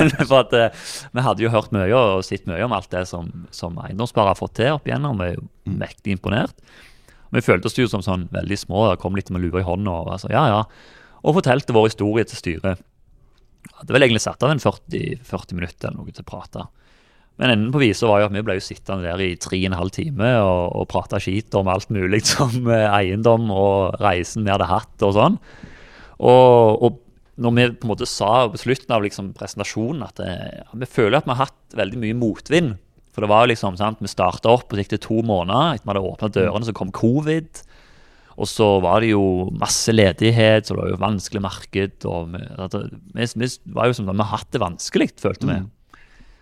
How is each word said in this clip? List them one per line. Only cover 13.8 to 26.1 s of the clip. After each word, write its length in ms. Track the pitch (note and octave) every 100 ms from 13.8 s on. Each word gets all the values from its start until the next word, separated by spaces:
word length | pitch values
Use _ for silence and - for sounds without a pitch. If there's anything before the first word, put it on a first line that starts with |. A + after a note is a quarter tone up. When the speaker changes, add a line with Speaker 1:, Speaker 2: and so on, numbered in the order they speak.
| -
Speaker 1:
vel 140 | A#2 C3+
egentlig 160 | A2
satt 180 | - - B2+
av 60 |
en 80 | D3+
førti, 540 | G#2+ - - - G#2 A#2 -
førti 300 | F2+ - F2+
minutter 320 | F2 - -
eller 100 | E2+ E2
noe 80 | -
til 80 |
å 60 | -
prate. 340 | F#2+ - - - _ _ _ _ _ _ -
Men 120 | B2+
enden 220 | G#2+ A2
på 80 | D3
visa 240 | B2 F#2+ A#2
var 140 | G2+
jo 80 | G#2
at 40 |
vi 80 | G2+ A2
ble 80 | F#2+
jo 80 |
sittende 400 | - - - F#2+ F2
der 100 | F2+
i 120 | F#2+ E2+
tre 240 | - F#2
og 80 | F#2
en 80 | F2
halv 140 | F#2
time 360 | - A#2+ C3 A2+ A#2+
og, 220 | G2 F2+ F2 -
og 80 | -
prate 300 | F#2+ - G2
skit 320 | F#2+ G2 - G2+
om 80 | F#2+
alt 240 | F#2+ -
mulig 300 | G#2 F#2 G#2+ -
<laughs> 40 |
som, 240 | - C3+ B2 A#2+
eh, 160 | A2+ G#2+
eiendom 640 | G2+ F#2 G2+ A#2 A2+ A2+
og 480 | F#2+ G2+ G2 F#2 -
reisen 480 | G2+ F2+ - A#2 G2+
vi 60 | G2
hadde 140 | F2
hatt 320 | G2 - -
og 100 | G2+ G2+
sånn. 160 | C#3+ A3 - - - - - - -